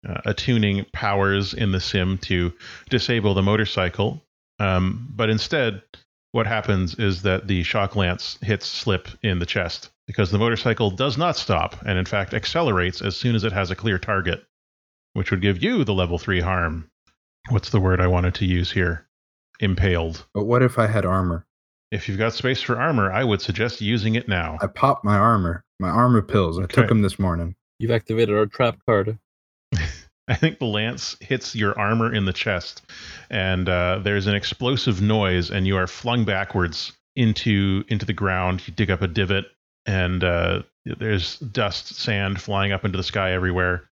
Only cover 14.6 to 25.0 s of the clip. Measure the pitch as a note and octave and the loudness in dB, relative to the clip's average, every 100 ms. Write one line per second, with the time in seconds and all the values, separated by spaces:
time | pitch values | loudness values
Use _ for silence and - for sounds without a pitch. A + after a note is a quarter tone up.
14.6 | _ _ _ _ _ - F#2+ F#2+ G2+ F#2 | _ _ _ _ _ -6 -2 0 2 2
15.6 | E3+ A#3+ A2+ F#2+ F2+ F2 - F#2 F2 F#2 | 0 0 2 2 0 -2 -2 -2 0 0
16.6 | E2+ D#2+ D#2+ _ _ _ _ _ - A2 | 0 -4 -10 _ _ _ _ _ -2 -2
17.6 | - G#2+ F#2 F2+ F2+ F2+ F2+ - F#2+ F2 | 2 2 2 2 4 2 0 0 0 0
18.6 | F2 - F2+ E2 _ _ _ _ _ _ | 0 0 0 -2 _ _ _ _ _ _
19.6 | G#2 F2+ F#2+ F2 E2 E2 - G2+ G#2 A#2+ | -2 2 2 2 -2 -8 -8 -6 2 4
20.6 | B2+ - A2 G#2+ F#2 F#2+ F2+ F2+ - _ | 4 4 2 2 2 2 0 -2 -6 _
21.6 | _ _ _ G#2+ - G2 A2+ - B2+ C3 | _ _ _ -8 -4 -2 -2 0 -2 -2
22.6 | - A#2 D3 C3 G2 G2 C3 G2+ - F#2+ | -2 0 2 2 2 2 2 0 0 -2
23.6 | A2+ - G#2 A#2 G#2+ A2+ A2+ F#2 E2 D#2 | -2 -2 -2 0 2 0 0 -2 -2 -4
24.6 | G2 - C3+ C3+ | -6 0 0 2